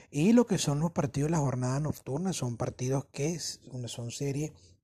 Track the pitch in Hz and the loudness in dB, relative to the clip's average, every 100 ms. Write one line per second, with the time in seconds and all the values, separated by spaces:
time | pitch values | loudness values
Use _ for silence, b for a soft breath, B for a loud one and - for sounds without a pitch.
0 | B 139 175 233 233 185 - 143 170 - | B 2 6 8 6 2 0 0 0 0
1 | 147 139 147 165 139 123 127 135 151 - | 0 0 0 2 0 0 0 0 -2 -4
2 | - 139 190 165 123 117 120 - 127 135 | -6 -4 -2 -2 -4 -2 -4 -4 -2 -2
3 | - - 143 175 - - - 127 117 - | -4 -4 -4 -2 -6 -10 -12 -10 -8 -8
4 | 117 - 143 139 151 b b b | -8 -4 -4 -2 -4 b b b